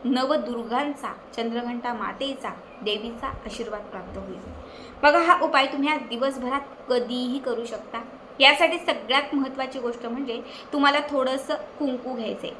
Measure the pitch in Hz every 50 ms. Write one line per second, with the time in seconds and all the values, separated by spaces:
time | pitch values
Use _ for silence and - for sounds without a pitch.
0 | - 247 269 254 262 269 311 294 233 240 240 233 233 226 233 247 285 294 277 -
1 | - 208 - - - - - - 226 233 233 233 240 240 240 240 247 240 233 220
2 | 202 196 - - 277 277 269 - - 208 185 - - - - - 247 208 208 214
3 | 220 240 233 233 277 269 - - - 214 - - 226 208 214 208 208 - - 190
4 | 175 180 - 196 190 190 185 - - - - - - - - - - - - -
5 | - 294 320 349 339 339 349 - 302 320 - 269 269 277 - 277 277 302 302 277
6 | 240 - 233 233 262 269 269 254 254 247 269 277 - - - - - - - 247
7 | - 226 247 247 247 247 254 277 - 254 226 220 233 - 220 202 - - - 233
8 | 233 - - - - - - - 269 277 294 - 349 330 349 330 - - 277 240
9 | - 220 254 277 294 - 302 277 269 262 262 269 254 254 - 269 240 240 233 -
10 | - 233 233 262 285 262 226 254 - - - - - - - 294 277 285 277 294
11 | 294 - 285 269 262 262 262 277 - - 302 294 - - - - 294 269 254 240
12 | - 254 254 233 220 202 196 - - - -